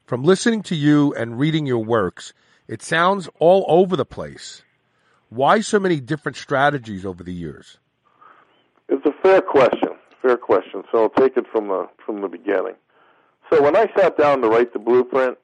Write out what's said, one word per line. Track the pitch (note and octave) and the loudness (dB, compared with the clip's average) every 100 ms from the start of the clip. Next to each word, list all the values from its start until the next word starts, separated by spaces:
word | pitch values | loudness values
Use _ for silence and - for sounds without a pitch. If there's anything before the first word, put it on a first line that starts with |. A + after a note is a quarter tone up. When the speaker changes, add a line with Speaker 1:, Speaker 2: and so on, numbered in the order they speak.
Speaker 1:
From | _ B2 | _ -2
listening | C#3+ F#3+ A#3 A3 | 0 2 0 -2
to | - E3 | -4 -2
you | D3 D3 C#3+ | 2 4 2
and | - A2+ A#2 | -2 -8 -4
reading | D#3 D#3 C#3+ | -2 -2 -2
your | A#2+ | -4
works, | A2 A#2 F2+ - - - _ _ - | 0 0 0 -6 -16 -20 _ _ -18
it | - | -16
sounds | - E3 F3+ G3+ D#3+ - | -4 0 0 -2 -6 0
all | D#3+ G3 D#3+ | 4 4 4
over | E3 F3 F3 | 2 2 0
the | |
place. | A#2+ - D2+ C2 - - _ _ _ _ _ _ _ | -4 -8 -14 -14 -20 -20 _ _ _ _ _ _ _
Why | A2 C#3+ G#3 | -2 2 2
so | G#3 G#3 | 2 0
many | F#3+ D#3+ | 0 -2
different | A#2 D3+ D3+ - | -4 -8 -8 -12
strategies | - C#3 C#3+ C#3 A2 F#2+ | -4 0 0 0 -6 -10
over | F#2+ F2 | -10 -10
the | F2 | -12
years?" | F2+ D#2+ C2 - _ _ _ _ _ - _ _ _ _ _ - | -10 -10 -14 -20 _ _ _ _ _ -20 _ _ _ _ _ -6
Speaker 2:
It's | C#3 | -4
a | D3+ - | -2 0
fair | F#3 F#3+ | 4 4
question, | - C#3 A#2 - - - _ _ | 2 2 2 2 -6 -8 _ _
fair | B2+ B2 | -2 0
question. | - G2 - G2+ - | 0 -2 -2 -12 -4
So | A#2 | -2
I'll | A2 | 0
take | - C3 B2 | 2 0 0
it | - | -4
from | A2+ G#2 | -6 -4
the, | F#2 F2 _ - | -6 -8 _ -12
from | G#2 | -8
the | G2 | -10
beginning. | F2 G2 G2 F#2 F#2 _ _ _ _ _ _ - | -8 -6 -4 -6 -12 _ _ _ _ _ _ -2
So | D#3+ | 2
when | C#3+ | 4
I | F#3+ G#3+ - | 4 2 2
sat | F3 D3 | 2 2
down | D3 C3+ | 2 2
to | A2+ | 2
write | A2+ A#2+ | 2 0
the | A2 | -2
blueprint, | A2+ B2 B2 C3+ B2+ - | 2 2 2 0 -2 -4